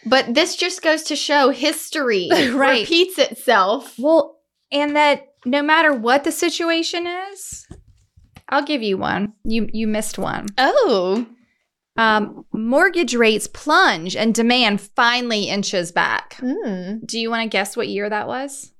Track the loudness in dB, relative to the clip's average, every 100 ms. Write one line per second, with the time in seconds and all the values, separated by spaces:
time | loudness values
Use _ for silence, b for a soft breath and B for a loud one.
0 | 0 2 2 2 0 -2 -6 -2 0 0
1 | -2 -6 0 2 2 2 -2 -2 -6 -4
2 | -2 0 2 2 2 2 2 2 2 2
3 | 2 2 -2 0 2 4 4 0 -4 -4
4 | 2 4 2 -6 _ _ -6 -4 0 2
5 | 2 2 -4 _ -4 -2 2 4 4 2
6 | 2 2 2 -2 -2 -2 -2 -2 -2 -4
7 | -6 -8 -10 -14 -16 -18 -20 -20 _ _
8 | _ _ _ -18 -2 -2 0 -2 -2 -2
9 | -2 -2 -4 -6 -2 -2 -2 -2 -2 -2
10 | -4 -6 -6 -6 -6 0 2 4 4 2
11 | 2 0 -4 b b b b _ _ 0
12 | 2 2 -2 -10 -10 -6 0 2 2 2
13 | 0 2 4 2 -4 -8 0 4 4 2
14 | -4 -2 0 2 2 4 2 0 -4 0
15 | 2 2 -2 -2 -2 -4 -2 -4 -2 0
16 | 0 0 -6 -8 -6 -4 -4 -6 -8 -10
17 | -8 -6 -4 -2 -2 -2 -2 -4 -6 -4
18 | -4 -4 -4 -6 -8 -12 -20